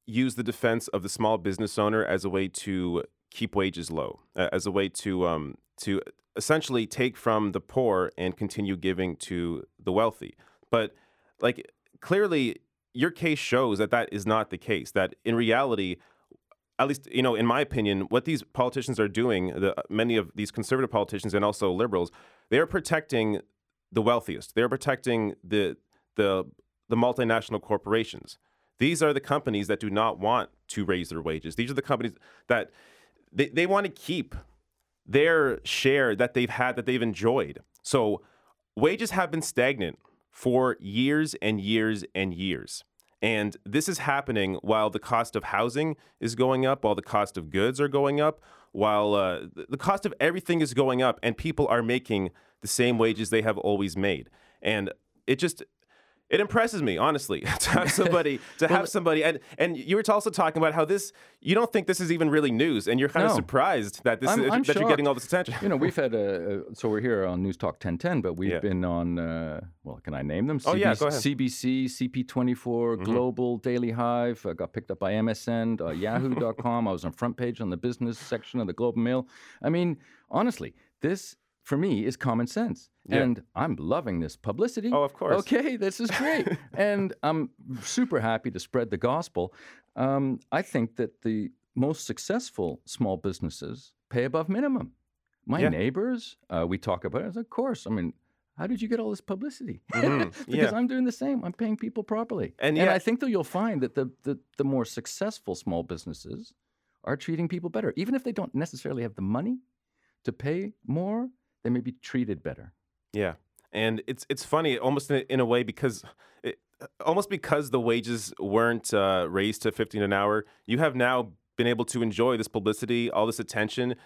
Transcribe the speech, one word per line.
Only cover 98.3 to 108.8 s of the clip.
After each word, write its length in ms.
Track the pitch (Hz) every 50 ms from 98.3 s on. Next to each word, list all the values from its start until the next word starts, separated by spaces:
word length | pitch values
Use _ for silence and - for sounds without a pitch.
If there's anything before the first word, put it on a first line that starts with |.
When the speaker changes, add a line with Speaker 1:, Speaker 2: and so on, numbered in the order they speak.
| _ _ _ _ _ 147
Speaker 2:
how 80 | 165
did 140 | 202 247 196
you 60 | 226 214
get 120 | 233 226
all 100 | 220 214
this 120 | 208 -
publicity? 580 | - - 190 190 247 294 277 - 254 196 - - _
<laughs> 60 | - -
Speaker 1:
Mm-hmm. 340 | 117 - - 143 135 - 87 95 - 269 -
Speaker 2:
Because 220 | 127 151 160 120
Speaker 1:
Yeah. 60 | 208 233
Speaker 2:
I'm 80 | 247
doing 180 | 247 262 254 254
the 80 | 247
same. 300 | 233 - 254 277 277 247
I'm 120 | - 175 -
paying 220 | - 226 220 214
people 260 | - 220 233 - 226
properly. 520 | 202 - 214 220 233 233 226 170 90 - - -
Speaker 1:
And 180 | - 147 156 160
Speaker 2:
And 80 | 185 185
Speaker 1:
yeah. 60 | 185
Speaker 2:
I 40 | 185
think 220 | - 226 233 247
that 100 | 285 262
you'll 140 | 220 180 147
find 360 | - - 180 214 233 202 143
that 140 | 127 117 -
the, 160 | 143 135 127 127 _
the, 160 | - 143 139 131 _ _ _
the 80 | - 139
more 200 | 139 135 127 113
successful 720 | - - 120 - - - - 196 214 220 - - 101 90
small 280 | - - 101 85 85
businesses 720 | 82 - 87 80 - 82 76 - - - - 196 233 - _ _ _ _ _ _ _ _ _ _
are 140 | - - 139
treating 320 | 147 - - 165 160 170 165
people 220 | 180 175 170 175
better. 220 | - 214 220 139 -
Even 180 | 151 196 240 269
if 80 | 262 -
they 80 | 247
don't 220 | 196 208 180 - -
necessarily 480 | 131 165 - - 131